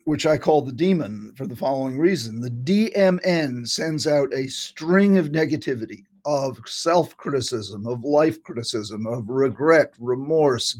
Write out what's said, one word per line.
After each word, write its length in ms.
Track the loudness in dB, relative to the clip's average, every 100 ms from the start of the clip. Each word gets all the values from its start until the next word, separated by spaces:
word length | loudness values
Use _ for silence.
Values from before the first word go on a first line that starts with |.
which 200 | -4 0
I 140 | 2 2
call 240 | 4 2
the 80 | 0
demon 640 | 0 2 2 -2 -8 -12
for 140 | -12 -10
the 80 | -6
following 420 | -4 -2 -4 0
reason, 420 | 0 0 -4 -8
the 80 | -8
D 460 | -6 0 2 2
M 240 | 2 2 2
N 420 | 0 0 0 -4 -6
sends 400 | -4 -4 -2 2
out 260 | 2 2
a 140 | -2 -6
string 720 | -8 -12 -6 2 4 6 4
of 120 | 2
negativity, 760 | 0 0 -2 -4 -6 -6 -14 _ _
of 360 | -4 -2 -2 -6
self-criticism, 1200 | -12 -6 0 2 2 -4 -4 -2 -2 -6 -8 -8 -8
of 160 | -6
life 360 | 2 4 4 0
criticism, 600 | -8 -8 -6 -6 -6 -8
of 240 | -6 -6 -4
regret, 640 | 0 0 2 4 4 4 -2
remorse, 760 | -4 -4 0 2 4 2 -4